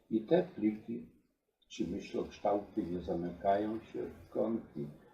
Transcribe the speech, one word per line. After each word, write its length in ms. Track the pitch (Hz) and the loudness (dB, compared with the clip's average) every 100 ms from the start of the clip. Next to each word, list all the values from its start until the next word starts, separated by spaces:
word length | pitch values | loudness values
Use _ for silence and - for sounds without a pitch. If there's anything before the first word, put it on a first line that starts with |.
| - | 0
I 160 | 110 - | 0 6
te 180 | 175 | 6
pliki 600 | - - 107 107 - 117 - - _ _ _ _ - | 6 2 2 2 -4 -8 -8 -20 _ _ _ _ -12
czy 200 | - 85 | -6 -4
myślokształty 960 | 98 - - - - 104 101 - - | -4 -4 -6 -6 -2 0 0 0 -4
nie 180 | 85 90 | -2 -2
zamykają 800 | 85 85 87 87 98 101 107 110 | -2 -2 -2 0 4 4 2 -4
się 240 | - 123 | -6 -8
w 260 | 123 - - | -8 -10 -6
kątki, 580 | 127 110 113 - - - - - | 0 0 0 -4 -8 -8 -10 -20